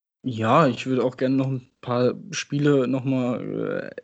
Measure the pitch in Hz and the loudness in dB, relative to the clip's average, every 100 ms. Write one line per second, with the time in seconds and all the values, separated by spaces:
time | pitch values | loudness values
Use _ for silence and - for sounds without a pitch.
0 | _ _ - 110 110 143 151 110 131 131 | _ _ -8 -2 2 4 4 2 -2 0
1 | 120 - 131 135 135 131 - _ - 123 | 0 0 0 2 0 -4 -8 _ -4 0
2 | 123 - - 156 - 147 143 139 123 135 | 0 0 -6 -10 -4 0 4 4 2 0
3 | 127 131 123 120 - 104 107 98 - - | 0 0 0 -4 -4 -6 -4 -6 -8 -14